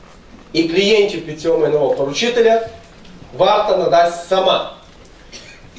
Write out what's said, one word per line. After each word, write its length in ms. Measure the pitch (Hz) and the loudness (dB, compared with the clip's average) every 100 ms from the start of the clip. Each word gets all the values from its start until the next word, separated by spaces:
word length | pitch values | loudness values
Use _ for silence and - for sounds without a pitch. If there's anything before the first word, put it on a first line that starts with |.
| - - - - - | -20 -20 -20 -20 -8
і 120 | 160 | -2
клієнтів 600 | 165 180 202 214 185 165 156 | 0 0 2 2 2 -2 -10
під 140 | 156 | -6
цього 180 | 165 160 | -2 0
майнового 360 | 147 147 - | 2 0 0
поручителя 760 | - - - 233 233 226 226 - - - - - - - 127 | -2 -4 -2 -2 2 4 2 -2 -14 -20 -20 -20 -20 -10 -2
варта 380 | 202 208 208 180 | 2 2 0 0
надасть 520 | 170 170 170 - - | 2 2 2 -2 -4
сама. 480 | 190 185 - - - - - - - - - - - - | 0 0 -2 -4 -16 -20 -20 -20 -20 -20 -20 -20 -20 -20